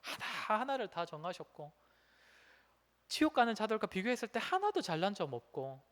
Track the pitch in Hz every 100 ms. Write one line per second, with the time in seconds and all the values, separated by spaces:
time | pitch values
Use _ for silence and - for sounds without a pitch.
0 | - - - - - 214 262 269 208 -
1 | 170 151 170 175 - - 147 - _ _
2 | _ _ - - - - _ _ _ _
3 | - - 311 294 233 220 214 220 196 190
4 | 208 247 226 233 - 370 415 381 - 160
5 | 190 208 156 120 - - 135 135 -